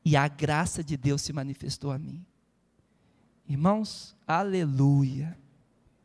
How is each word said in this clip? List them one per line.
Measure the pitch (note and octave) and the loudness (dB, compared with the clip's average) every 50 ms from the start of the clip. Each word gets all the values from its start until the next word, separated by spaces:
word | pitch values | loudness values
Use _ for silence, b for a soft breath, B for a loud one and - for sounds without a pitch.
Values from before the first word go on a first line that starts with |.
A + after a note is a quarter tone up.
| _ | _
E | E3+ D3+ C#3 | 4 4 4
a | C#3 D3 | 4 2
graça | C#3+ - D3+ C#3+ D3 D3+ F3 E3 - - E3 | 0 -2 -2 0 2 0 0 -2 -4 -6 -6
de | C#3+ D#3 C3+ | -6 -6 -2
Deus | B2+ C#3+ C#3 C#3+ | 0 0 0 0
se | - - | -2 -6
manifestou | D3 D3+ C3+ C#3 C3+ - - C#3 C3+ - - C#3 | -6 -6 -6 -8 -8 -8 -8 -10 -8 -6 -6 -6
a | C3+ C3+ | -6 -6
mim." | D#3 C#3 C3+ E3 F3+ _ _ _ _ _ _ _ _ _ _ _ _ b b b b b b b b b b _ _ - | -8 -10 -12 -14 -16 _ _ _ _ _ _ _ _ _ _ _ _ b b b b b b b b b b _ _ -6
Irmãos, | C#3+ C3+ D#3 F#3+ G3+ A3 A3 G3+ - - - - - _ _ - | -2 2 2 2 2 2 -2 -6 -8 -14 -16 -20 -20 _ _ 0
aleluia. | D#3 E3+ G3 G3+ F#3+ F#3 E3+ D3 C3+ C3 C#3 C#3 C#3+ C#3 C#3 C3 C3+ C3+ D3 D#3+ F3 - - _ _ _ _ _ _ _ _ _ _ _ | 0 0 2 0 0 0 0 0 2 4 4 6 6 4 4 2 0 -4 -6 -8 -8 -12 -20 _ _ _ _ _ _ _ _ _ _ _